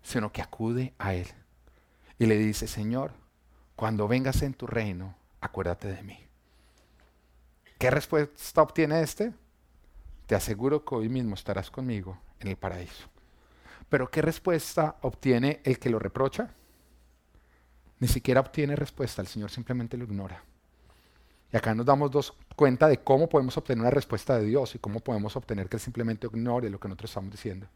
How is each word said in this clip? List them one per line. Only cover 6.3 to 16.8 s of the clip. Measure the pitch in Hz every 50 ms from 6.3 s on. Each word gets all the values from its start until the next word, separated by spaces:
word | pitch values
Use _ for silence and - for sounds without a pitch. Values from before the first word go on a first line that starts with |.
| _ _ _ _ _ _ _ _ _ _ _ _ _ _ _ _ _ _ _ _ _ _ _ _ _ _ _ - _ -
¿Qué | 131 127
respuesta | 131 151 - - 165 151 147 143 - - - - - 160
obtiene | 151 - - - 160 147 156 165
este? | 160 143 - - 208 240 - - _ _ _ _ _ _ _ - - - _ - - - - - -
"Te | - 110
aseguro | 95 - - 110 101 120 139 147 151 -
que | - 139
hoy | 117 110 113
mismo | 127 131 123 110 98
estarás | - - - 98 98 92 -
conmigo | - - 131 127 117 101 90 95 92 - - - - _
en | - 98
el | 95
paraíso". | - - 92 90 90 90 82 - - - - _ _ _ _ _ _ _ _ _ _ _ - - - - _
Pero | - 135 127 -
¿qué | - 160
respuesta | 151 165 156 - - 190 170 156 - - - - 156 156 - -
obtiene | - 123 - - - 135 123 117 127 139 151 - -
el | 139 127 -
que | - 127
lo | 113 107
reprocha? | 98 98 - 127 135 135 - - 247 - - _ _ _ _ _